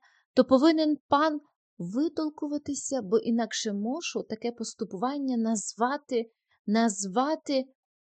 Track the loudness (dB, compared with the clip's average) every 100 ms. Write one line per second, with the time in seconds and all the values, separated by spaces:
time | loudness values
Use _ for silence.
0 | -10 _ _ 2 6 6 6 6 2 0
1 | 0 2 2 0 -8 _ _ -12 -6 -2
2 | -2 -2 -4 -4 -6 -6 -6 -8 -4 -4
3 | 0 0 2 0 0 -4 -4 -4 -4 -4
4 | -6 -6 -6 -6 -6 -8 -10 -8 -8 -4
5 | -4 -2 -2 0 0 -2 -4 -2 -2 -2
6 | -4 -4 -4 _ _ _ -2 2 2 0
7 | -4 0 0 -2 -2 -2 -2 _ _ _